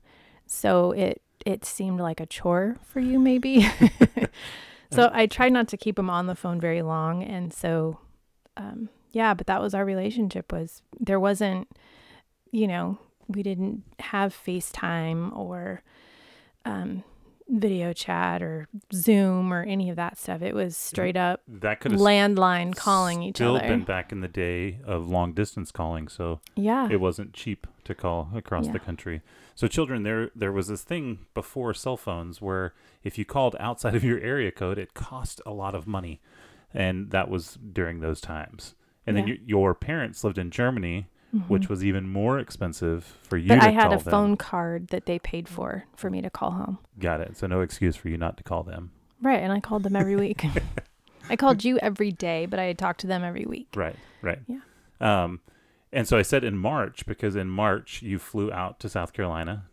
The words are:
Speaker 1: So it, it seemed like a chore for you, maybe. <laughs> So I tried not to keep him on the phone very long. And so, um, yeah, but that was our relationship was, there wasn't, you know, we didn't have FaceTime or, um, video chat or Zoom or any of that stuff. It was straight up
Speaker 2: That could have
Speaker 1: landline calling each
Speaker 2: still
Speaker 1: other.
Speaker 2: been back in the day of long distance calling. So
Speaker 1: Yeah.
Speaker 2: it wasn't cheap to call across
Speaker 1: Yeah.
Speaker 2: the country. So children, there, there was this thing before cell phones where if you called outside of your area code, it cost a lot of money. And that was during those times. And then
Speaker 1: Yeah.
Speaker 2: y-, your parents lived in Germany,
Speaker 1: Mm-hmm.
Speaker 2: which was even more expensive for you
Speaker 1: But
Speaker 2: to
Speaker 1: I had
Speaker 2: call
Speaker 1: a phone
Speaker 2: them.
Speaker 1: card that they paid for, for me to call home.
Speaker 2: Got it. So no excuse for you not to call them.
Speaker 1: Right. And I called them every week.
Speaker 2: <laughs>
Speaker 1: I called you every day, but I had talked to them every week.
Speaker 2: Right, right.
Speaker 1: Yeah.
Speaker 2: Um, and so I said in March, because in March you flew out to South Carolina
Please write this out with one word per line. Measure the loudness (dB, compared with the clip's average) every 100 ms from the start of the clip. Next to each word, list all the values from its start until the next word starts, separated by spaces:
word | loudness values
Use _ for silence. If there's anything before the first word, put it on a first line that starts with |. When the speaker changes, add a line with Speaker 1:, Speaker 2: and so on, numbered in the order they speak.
| _ -20 -20 _ -12
Speaker 1:
So | -2 4 6 4
it, | 2 0 -2 _ _
it | -4 -4
seemed | -6 -6 -2 -2
like | -2 -4
a | -8
chore | -4 0 2 2 -2
for | -6 -2
you, | 2 6
maybe. | 6 6 6 6 6
<laughs> | 8 6 8 6 6 -2 -4 -16 -14 -18 -20 -2
So | 6 6
I | 6 2
tried | 6 6
not | 6 4
to | -2
keep | -2 0
him | 0
on | 0 0
the |
phone | -2 -4 -2
very | 0 0
long. | 0 0 0 -2
And | -4 -6 -6
so, | -4 0 0 0 -4 -14 _ _ _ _ -14
um, | -12 -10 -12 _ _
yeah, | 0 2
but | 2 0
that | -2
was | 0
our | -2
relationship | -2 0 -2 -2 -2 -4 -6
was, | -6 -6 -12 _ -8
there | 0 2
wasn't, | 4 2 0 -2 -6 -16 _ -20 -20 -20 _ _ _
you | 0 0
know, | 0 -2 -6 -10 _ -8
we | -4
didn't | -2 -2 -2 -4 -10 -16
have | -6 -2 -2
FaceTime | -2 -6 -6 -6 -6 -2 -2 -2 -2 -4 -6
or, | -8 -8 -8 -10 _ _ -20 -20 -20 -20 _ _
um, | -8 -6 -6 -8 -12 -20 _ _ -4
video | 0 2 0 -2
chat | -4 -4 0 0 0
or | -4 -6 -10 -14 -8
Zoom | -2 4 6 6 2 0
or | 0
any | -2 -2 -2
of | -2
that | -6 -6
stuff. | -8 -6
It | -4
was | -2 -4 -4
straight | -6 -2 0 2
up | 0 0 -6
Speaker 2:
That | -4 -2 0
could | 2
have | 6
Speaker 1:
landline | 8 8 6 6 4 4 0 -2
calling | 2 2 2 0
each | -4 0
Speaker 2:
still | 2 4
Speaker 1:
other. | 2
Speaker 2:
been | 0
back | 0 -4 -4
in | -6
the | -6
day | -2 -2 -2 -4 -6
of | -4 -4 0
long | 0 0
distance | 0 -2 -4 -10
calling. | -6 -6 -4 -8
So | -6 -6 -6 -6 -2
Speaker 1:
Yeah. | 0 2 2
Speaker 2:
it | 2
wasn't | 2 0 -8
cheap | -10 -8 -8 -10 _
to | -12
call | -6 -2 -2 -4 -8
across | -4 -2 -2
Speaker 1:
Yeah. |
Speaker 2:
the | -4
country. | -8 -10 -8 -10 -10 -20 -20 -2
So | -2
children, | 0 0 0
there, | -2 -2 -4 -4
there | -2
was | 0 -2
this | -4
thing | -6 -6 -6 -8 -10
before | -10 -8 -6 -4
cell | -4 -4 -6
phones | -4 -6 -8 -8
where | -4 -2 -2 -6 _ _
if | -10 -8
you |
called | -4 2 0 0
outside | -6 -4 0 0
of |
your | 2 0
area | -2 -2 -2
code, | -2 -4 -4
it | -8
cost | -10 -12 -10 -10 -12
a | -12
lot | -8 -6
of | -6 -4
money. | -6 -6 -12 _ -20 -20 -20 _
And | -2 0 0 -2
that | 0 0
was | -2 -6 -14 -10
during | -4 -4 -4
those | -4 -4
times. | -6 -10 -12 -14 -20 -20 _ _
And | -2 0
then | 0
Speaker 1:
Yeah. |
Speaker 2:
y-, | -4
your | 0 4 4
parents | 2 -2 -4 -4 -4
lived | -4 -2
in | -6
Germany, | 0 0 0 -2 -4 -8 _ _
Speaker 1:
Mm-hmm. | -4 2
Speaker 2:
which | 2 2
was | 0
even | 0 0 -2
more | 0 0 0
expensive | -2 -6 -6 -2 -2 -2 -4 -18
for | -4 0
you | 8
Speaker 1:
But | 10
Speaker 2:
to | 10
Speaker 1:
I |
had | 8 6
Speaker 2:
call |
Speaker 1:
a | 4
phone | 4 4 4
Speaker 2:
them. | 2
Speaker 1:
card | 0 -4 -2 -4 -4
that | -6 -4
they | -6
paid | -4 -8 -8
for, | -8 -6 -6 -10
for | -8 -6
me | -4
to | -6
call | -4 -4
home. | -2 -4 -8 -12 -6
Speaker 2:
Got | -2 -2
it. | -4 -6
So | -2
no | 0
excuse | 0 2 0
for | 0 -4
you | -4
not | -4 -6
to |
call | -6 -6
them. | -6 -10 -14 -18 _ -2
Speaker 1:
Right. | 2 2
And | 2
I | -2
called | -2 -2
them | 0
every | 2 2 2
week. | 0 0 -2 -2 -2 -8 -12
Speaker 2:
<laughs> | _ _ _ -6
Speaker 1:
I | 2
called | 4 4
you | 4 2
every | 2 0 -2
day, | 0 -2 -2 -2
but | -2
I |
had | -2 0
talked | -2 -2
to | -2
them | -2
every | -2 -6 -6
week. | -8 -8 -4
Speaker 2:
Right, | -4 -6 -18 -10
right. | -6 -6 -8
Speaker 1:
Yeah. | -12 -14 _ _ -2
Speaker 2:
Um, | 2 4 2 -4 _ _ _ _ -6
and | -2 2
so | 4
I |
said | 4 2
in | 0 -2
March, | 0 0 -4 -6 -10
because | -4 -2 -2
in | -2
March | 0 2 0 -4 -12
you | -6 -6
flew | -4 -4 -4
out | -4 -6 -8
to | -8
South | -4 -6
Carolina | -4 -4 -4 -4 -8 -12